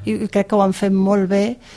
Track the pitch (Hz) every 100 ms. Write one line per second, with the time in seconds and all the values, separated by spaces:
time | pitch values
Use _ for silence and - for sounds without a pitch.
0 | - 214 214 202 196 214 196 190 202 190
1 | 190 202 190 196 208 247 -